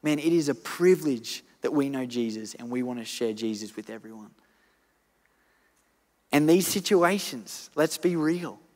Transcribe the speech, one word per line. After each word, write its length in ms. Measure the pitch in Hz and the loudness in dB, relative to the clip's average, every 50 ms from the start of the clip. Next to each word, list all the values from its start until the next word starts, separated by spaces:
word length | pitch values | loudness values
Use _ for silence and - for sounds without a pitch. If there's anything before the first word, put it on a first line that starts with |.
Man, 160 | - 151 151 | 0 0 0
it 160 | 147 147 165 170 | 2 2 2 4
is 160 | 170 156 143 | 4 2 2
a 60 | 135 | -2
privilege 880 | - - - - - 175 180 185 165 151 151 131 113 113 - - - - _ _ _ | -2 -4 -12 -4 4 6 6 6 6 4 -2 -2 -2 -4 -10 -12 -12 -14 _ _ _
that 100 | - 120 | -4 0
we 160 | 147 147 139 139 | 2 2 0 0
know 180 | 139 135 131 | -2 -4 -6
Jesus, 480 | 123 117 123 117 113 107 110 110 104 - | -4 -2 -2 -2 -2 -4 -8 -10 -12 -14
and 160 | - 120 120 | -14 -10 -6
we 100 | 123 127 | -4 -4
wanna 240 | 123 127 123 120 113 | -4 -4 -6 -8 -10
share 280 | - - - 123 113 110 | -10 -6 -4 -2 -4 -2
Jesus 420 | 107 113 113 107 104 110 101 - | -2 -4 -4 -4 -4 -8 -12 -12
with 160 | - 107 - | -14 -14 -12
everyone. 400 | 110 110 110 110 110 110 107 95 _ _ _ _ _ _ _ _ _ _ _ _ _ _ _ _ _ _ _ _ _ _ _ _ _ _ _ _ _ _ _ _ _ _ _ _ _ _ _ _ | -14 -16 -16 -18 -18 -18 -20 -20 _ _ _ _ _ _ _ _ _ _ _ _ _ _ _ _ _ _ _ _ _ _ _ _ _ _ _ _ _ _ _ _ _ _ _ _ _ _ _ _
And 180 | - 147 151 151 | 2 4 6 6
these 160 | 170 180 180 | 6 6 4
situations, 1040 | - - 202 175 - 214 185 175 175 196 202 190 - - 123 104 - - - - - _ | 2 -2 -2 0 2 4 4 6 4 2 0 -4 -6 -10 -10 -12 -14 -16 -16 -16 -10 _
let's 240 | 147 156 156 - - | 0 0 0 0 0
be 160 | - 180 175 | 0 0 0
real 440 | 165 151 156 170 180 175 139 107 - _ _ _ | 2 2 0 0 0 -4 -10 -12 -14 _ _ _